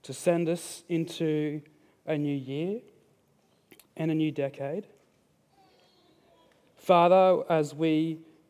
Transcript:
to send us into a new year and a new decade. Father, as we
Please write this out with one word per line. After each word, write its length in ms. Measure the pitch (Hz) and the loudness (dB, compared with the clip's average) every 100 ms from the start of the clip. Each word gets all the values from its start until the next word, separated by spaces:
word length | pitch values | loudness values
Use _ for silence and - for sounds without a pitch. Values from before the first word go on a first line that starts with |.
to 100 | - | -14
send 340 | 135 - 170 165 | -4 0 0 0
us 360 | 170 - - _ | -4 -8 -18 _
into 760 | 170 165 - 160 151 151 151 147 _ _ _ - | -4 -4 -4 -2 -2 -2 -6 -12 _ _ _ -8
a 100 | 156 | -4
new 200 | 147 143 | -2 -4
year 460 | 127 139 175 220 - _ _ _ _ _ _ _ _ - - - | -6 -6 -6 -6 -10 _ _ _ _ _ _ _ _ -20 -20 -6
and 120 | 165 | -2
a 20 | |
new 180 | 156 156 | 0 -2
decade. 540 | 147 139 - 139 165 208 _ _ _ _ _ _ _ 381 _ _ _ _ _ _ _ _ _ _ _ | -2 -6 -6 -8 -8 -10 _ _ _ _ _ _ _ _ _ _ _ _ _ _ _ _ _ _ _
Father, 680 | - 175 175 185 185 175 - | 4 6 8 6 6 4 2
as 240 | 165 147 | 0 0
we 460 | 143 160 156 165 156 - _ | -2 0 0 -2 -6 -14 _